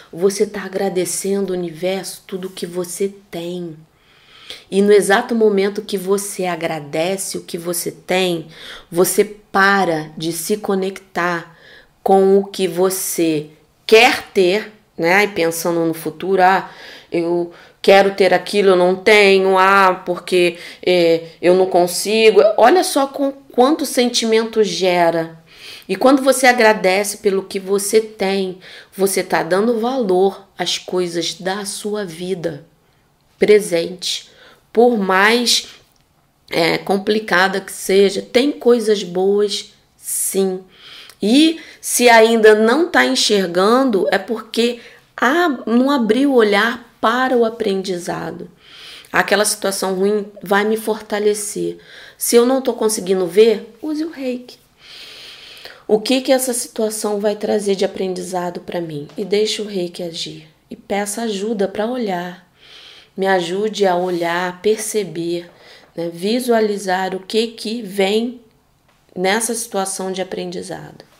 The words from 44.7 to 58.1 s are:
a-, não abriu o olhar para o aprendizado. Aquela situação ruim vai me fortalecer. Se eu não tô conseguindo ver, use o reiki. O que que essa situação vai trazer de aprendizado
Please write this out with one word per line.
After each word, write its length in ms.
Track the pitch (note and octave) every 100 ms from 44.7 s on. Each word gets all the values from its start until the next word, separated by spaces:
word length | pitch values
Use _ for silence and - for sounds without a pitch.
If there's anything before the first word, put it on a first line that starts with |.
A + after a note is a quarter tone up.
| A#3 - - _ -
a-, 460 | A#3+ D#4 F4 B3+ -
não 240 | A#3 C4
abriu 420 | C#4+ A3 A3+ C#4+
o 40 | C4
olhar 500 | G#3+ G3 A3 B3 - _
para 360 | - A#3+ C4 B3+
o 100 | A3+
aprendizado. 1000 | A3+ G#3+ F#3+ F#3+ F3+ F3+ E3 E3 E3+ F3+ _ - - - - -
Aquela 360 | - F3+ G3+ G#3
situação 480 | - G3 F#3+ F#3+
ruim 320 | F#3 G3 G#3+ G3+ -
vai 220 | - G3+
me 120 | G#3+ A3
fortalecer. 1040 | A3 G#3+ - G#3 G#3 G#3 - F#3 E3+ E3+ - - - -
Se 200 | - A#3
eu 80 |
não 160 | A#3+ C4+
tô 140 | B3+
conseguindo 520 | A3+ A3 G#3+ F#3 F#3+ F3+
ver, 480 | F3 A3+ G3+ - -
use 220 | D#4 D4+
o 60 | D#4+
reiki. 480 | D#4 C4 B3 B3 - _ _ - - - - - - - - - - _
O 100 | G#3+
que 220 | G#3+ C4
que 100 | C4
essa 220 | C4 C4
situação 680 | A#3+ - - A3 G#3+ G#3 G#3
vai 160 | G#3+
trazer 400 | G#3 G#3+ G#3+ G3+
de 100 | G3
aprendizado 760 | G3 - F#3+